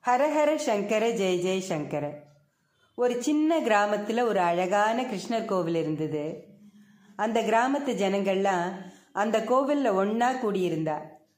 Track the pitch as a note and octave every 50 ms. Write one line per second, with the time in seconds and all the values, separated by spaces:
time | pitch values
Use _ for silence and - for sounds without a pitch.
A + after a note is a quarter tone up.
0 | _ - A#3+ B3 C#4 D4+ D4 D4+ D4+ D4 D#4 D4+ D4+ C4+ A3+ G3+ G3+ G3+ A3 A3
1 | G#3+ A#3 A3+ F3+ G3 F#3 F3+ F3+ E3 F#3 F#3 F#3+ F#3 - F3+ D#3 D3 C#3 - D3
2 | C#3+ D3 C#3+ - - _ _ _ _ _ _ _ _ _ _ _ _ _ _ -
3 | A#3+ B3 A#3+ A#3+ A#3+ D4+ D4+ D4+ D4+ D#4 E4 D#4+ - A#3+ G#3+ G3+ G#3 G#3 G#3 G#3
4 | G#3 G#3+ A3+ A#3 B3 A#3 G#3 F#3+ F3+ F3 E3+ F3 F#3 F3+ F#3+ G3+ G#3 G#3+ A#3 A#3+
5 | B3+ B3+ A3 F#3 F3 - A#3+ A3+ - - G3 F#3 F3 E3 E3+ E3 D#3+ D3+ D#3 C#3+
6 | D#3 D3+ C#3+ D3+ D3 D#3 E3 - - - - - - - _ - - _ - _
7 | _ - - - G3+ A3+ A3+ A#3 G#3+ G#3 A3 A3+ A#3+ C4 C#4 C#4+ C#4 C4+ A3+ F#3
8 | G3+ G3 G3 G3+ G3 G3 F#3+ F#3+ G3 G3 F#3+ F3+ E3+ F3+ F#3+ F#3 - - - -
9 | _ _ _ F#3+ G3+ A3 A3 A3+ A3 A3+ B3 C4 C#4+ C4 D4 C#4+ C#4 A#3+ G3 F#3+
10 | G3 G3+ G#3+ A#3 A#3+ B3 C4 B3+ B3+ G#3+ G3 F#3+ F3+ F3 D#3+ D#3+ D#3+ D#3 D3+ D3+
11 | - - - - _ _ _